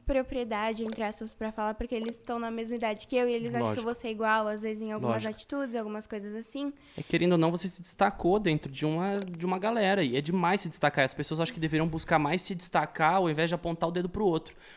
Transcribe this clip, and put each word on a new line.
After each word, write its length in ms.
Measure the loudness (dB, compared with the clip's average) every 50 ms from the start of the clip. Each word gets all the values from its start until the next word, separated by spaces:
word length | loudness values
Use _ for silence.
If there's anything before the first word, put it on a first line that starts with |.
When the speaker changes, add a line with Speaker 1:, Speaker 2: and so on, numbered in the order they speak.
| _
Speaker 1:
propriedade, 800 | 2 2 2 0 0 -4 -4 -2 -2 -2 -2 -2 -2 -2 -2 -4
entre 200 | -6 -4 -4 -4
aspas, 320 | -4 -4 -6 -12 -12 -8
pra 160 | -8 -8 -6
falar, 240 | -4 -2 -4 -4 -2
porque 180 | -4 -4 -4 -4
eles 220 | -4 -4 -4 -6
estão 240 | -8 -8 -6 -4 -4
na 100 | -4 -4
mesma 260 | -6 -6 -4 -4 -4
idade 300 | -2 -2 -2 -4 -4 -6
que 100 | 0 2
eu 140 | 2 2 2
e 20 |
eles 220 | 2 0 -2 -2 0
acham 60 | 0
que 40 | 0
eu 40 |
Speaker 2:
Lógico. 180 | 0 0 0 -2
Speaker 1:
vou 80 | -4 -4
ser 160 | -4 -6 -8
igual, 380 | -4 0 2 2 4 4 2
às 160 | 0 -2 -2 -4
vezes, 180 | -6 -4 -4
em 100 | -6 -6
algumas 320 | -4 -2 0 0 0 0 -2
Speaker 2:
Lógico. 120 | -4 -6
Speaker 1:
atitudes, 400 | -8 -8 -6 -4 -4 -2 -2 -4
algumas 320 | -4 -4 -4 -6 -8 -8
coisas 280 | -8 -10 -8 -8 -8 -10
assim. 380 | -10 -10 -8 -8 -6 -6 -6 -6 -8 -20 -14 -12
Speaker 2:
É, 60 | -12 -4
querendo 300 | 0 2 4 4 6 6
ou 40 |
não, 140 | 6 4 4
você 180 | 2 0 -4 -6
se 100 | -8 -8
destacou 600 | -10 -10 0 2 2 2 2 2 2 4 4 4
dentro 320 | 4 2 0 0 -2 -6
de 160 | -6 -2 -2
uma, 320 | 0 0 0 0 0 -2 -2
de 260 | -4 -6 -8 -4 -2
uma 140 | -2 -2 0
galera, 440 | 0 0 2 2 4 4 4 4 4
e 140 | 2 2
é 40 | 0
demais 400 | 0 2 2 2 4 4 2 2
se 60 | 0 -4
destacar. 360 | -2 2 2 2 4 4 2
As 80 | 2 2
pessoas 260 | -4 -4 -2 0 0
acham 120 | 0 -2 0
que 60 | -2
deveriam 280 | -2 2 2 2 2
buscar 300 | 2 0 -4 0 2 4
mais 240 | 4 4 4 0 -2
se 140 | -2 -4 -6
destacar 640 | -6 -6 0 2 2 2 0 0 4 4 6 6
ao 120 | 6 4 4
invés 220 | 4 2 2 2
de 20 | 0
apontar 340 | -2 -2 -4 -2 0 -2
o 40 | 0
dedo 180 | 0 -2 -2 -2
pro 160 | -2 2 2
outro. 300 | 4 2 2 -2 -6 -16 -20 -20 -20 -20